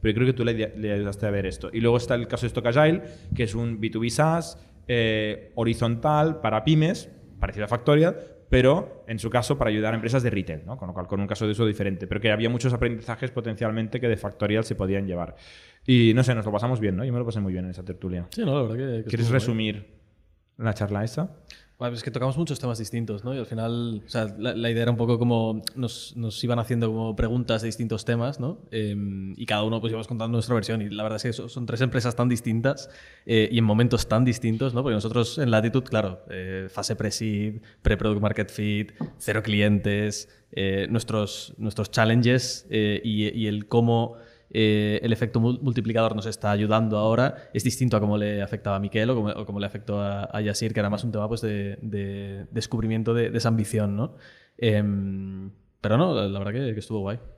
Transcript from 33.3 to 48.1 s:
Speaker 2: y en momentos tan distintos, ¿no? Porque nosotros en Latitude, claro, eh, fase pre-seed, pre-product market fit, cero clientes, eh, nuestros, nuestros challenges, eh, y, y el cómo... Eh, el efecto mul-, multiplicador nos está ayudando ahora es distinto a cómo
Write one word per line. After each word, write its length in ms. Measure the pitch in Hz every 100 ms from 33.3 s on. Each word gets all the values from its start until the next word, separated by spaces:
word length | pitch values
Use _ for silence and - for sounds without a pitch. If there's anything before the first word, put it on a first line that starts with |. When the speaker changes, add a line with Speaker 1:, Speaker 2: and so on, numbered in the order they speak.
| 113 107
Speaker 2:
y 100 | 117
en 40 |
momentos 460 | 113 107 120 117 -
tan 160 | 110 123
distintos, 480 | 117 117 110 131
¿no? 100 | 120
Porque 120 | 135 107
nosotros 420 | 110 117 117 -
en 140 | 131
Latitude, 340 | 110 110 131 127
claro, 300 | 110 101 90 -
eh, 380 | 92 92 95 95
fase 280 | - 98 104
pre-seed, 640 | 110 - 110 104 104 107 - _
pre-product 400 | - 104 110 104
market 300 | 104 92 104
fit, 400 | - 104 104 107 - - -
cero 240 | - 107
clientes, 840 | 107 104 104 104 104 101 104 101 - _ _
eh, 340 | - 98 98 98
nuestros, 640 | 117 - 110 101 - - -
nuestros 320 | 110 - 101
challenges, 760 | - 110 117 117 127 123 - -
eh, 300 | 110 104 104 113
y, 240 | 107 104
y 180 | 117 107
el 200 | 104 104
cómo... 460 | 117 117 117 117 - - _ _
Eh, 480 | 110 107 107 107 107
el 100 | 117
efecto 260 | 110 117 117
mul-, 200 | 117 127
multiplicador 540 | 127 110 110 113 113 107
nos 100 | 101
está 240 | 107 104
ayudando 480 | 104 104 110 113 107
ahora 380 | 107 113 135 - -
es 100 | 120
distinto 320 | 120 - 127 110
a 20 |
cómo 180 | 104